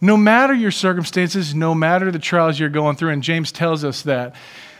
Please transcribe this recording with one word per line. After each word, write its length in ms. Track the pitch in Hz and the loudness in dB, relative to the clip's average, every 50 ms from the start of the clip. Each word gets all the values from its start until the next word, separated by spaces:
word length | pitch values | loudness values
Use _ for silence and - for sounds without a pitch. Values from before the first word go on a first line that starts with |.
no 160 | 175 196 214 214 | 2 4 4 6
matter 340 | 208 214 220 240 269 269 | 6 4 4 4 4 2
your 200 | 269 240 226 202 | 2 0 0 -2
circumstances, 840 | - - - 185 180 180 165 - - 185 180 165 185 196 175 147 147 | -2 0 0 0 0 -2 -4 -2 -2 -2 -2 0 -2 -4 -4 -2 -2
no 200 | 156 165 165 160 | -2 0 0 0
matter 360 | 160 160 160 175 185 190 190 | 2 2 2 2 2 0 -2
the 80 | 175 156 | -4 -4
trials 420 | - - 180 170 165 160 151 143 | -4 0 2 2 2 2 0 0
you're 80 | 156 147 | -2 -2
going 280 | 147 151 151 151 143 | -2 0 0 -2 -2
through. 140 | - 165 160 | -2 -2 -2
And 120 | 151 143 | -2 -2
James 300 | 123 147 165 165 160 - | -2 -2 -2 -2 -4 -6
tells 320 | - - 170 165 160 151 147 | -4 -4 -2 -2 -2 -2 -4
us 180 | 143 131 - | -4 -6 -4
that. 320 | - 147 135 123 123 123 135 - - - - - - - - | -4 -2 -2 -2 -4 -8 -12 -18 -20 -20 -20 -20 -20 -20 -20